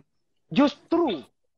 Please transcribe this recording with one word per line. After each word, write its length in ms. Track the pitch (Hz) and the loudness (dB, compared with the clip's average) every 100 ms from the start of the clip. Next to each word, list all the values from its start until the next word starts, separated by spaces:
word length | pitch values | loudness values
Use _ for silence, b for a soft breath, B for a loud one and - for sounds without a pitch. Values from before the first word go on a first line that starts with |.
| _ _ _ _ - | _ _ _ _ -4
justru 720 | 165 285 - - 339 320 151 - _ _ | 0 0 0 -4 -2 0 -4 -10 _ _